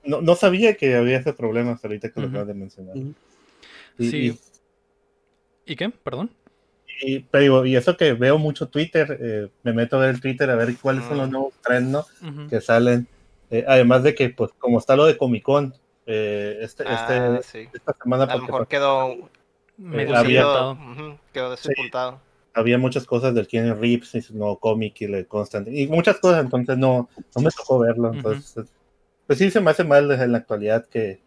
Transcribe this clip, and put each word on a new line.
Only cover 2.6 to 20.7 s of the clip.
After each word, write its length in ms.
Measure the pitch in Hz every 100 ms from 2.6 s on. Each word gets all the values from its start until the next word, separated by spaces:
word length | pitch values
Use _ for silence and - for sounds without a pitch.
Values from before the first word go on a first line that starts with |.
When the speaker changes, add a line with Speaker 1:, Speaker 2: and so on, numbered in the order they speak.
| 98 - 92 131
Speaker 3:
Ujú. 160 | 135 147 _ _ _ _ - - - -
Speaker 1:
Y, 100 | 120
Speaker 2:
Sí. 300 | 147 120 113 _ _ _ _ _ _ _ _ _ _ _ _ -
Speaker 1:
y 60 |
Speaker 2:
¿Y 20 |
qué? 140 | 143 202
Perdón. 420 | - - 123 226 _ _ _ _ _ - -
Speaker 1:
y, 180 | 135 135
pero 220 | - 139
digo, 240 | 139 131
y 100 | 127
eso 220 | 127 185 175
que 160 | 156
veo 240 | 117 127 151
mucho 320 | 151 143 147
Twitter, 480 | 147 160 165 147 139
eh, 300 | 123 107 101 _
me 100 | 120
meto 240 | 113 117 135
a 40 |
ver 80 | 131
el 100 | 127
Twitter 280 | 135 127 139
a 60 |
ver 200 | 117 117 123
cuáles 220 | 135 135
son 120 | 120 147
los 100 | 131
Speaker 4:
Mm. 40 |
Speaker 1:
nuevos 220 | 131 135 _
trends, 280 | 123 123 127
¿no? 100 | 143 151 _ 170
Speaker 2:
Ujú. 200 | 143 147
Speaker 1:
Que 120 | 113
salen. 460 | - 117 123 120 120 _ _ _ _
Eh, 160 | 117 135
además 360 | 131 120 127
de 120 | 139
que, 140 | 147 127
pues, 220 | - 110 _
como 220 | 123 120
está 160 | -
lo 100 | 135
de 120 | 156 -
Comic 260 | 131 113
Con, 300 | - 143 135 131 _ _
eh, 540 | - 107 104 104 104 104
este, 220 | 110 - 135
Speaker 4:
Ah, 500 | 113 117 127 123 123
Speaker 1:
este, 220 | - 113
Speaker 4:
sí. 40 | 113
Speaker 1:
esta 200 | - - -
semana, 220 | 123 127
Speaker 4:
A 40 | 131
lo 40 |
Speaker 1:
porque 120 | 127 127
Speaker 4:
mejor 140 | 127
Speaker 1:
pasó 80 | 113
Speaker 4:
quedó 600 | 143 139 135 131 131 175 _ _ _ _ -
Speaker 2:
Medio 360 | 180 151 -
Speaker 1:
eh, 40 | 120
había 240 | 123 127
Speaker 2:
sepultado. 300 | 143 135 131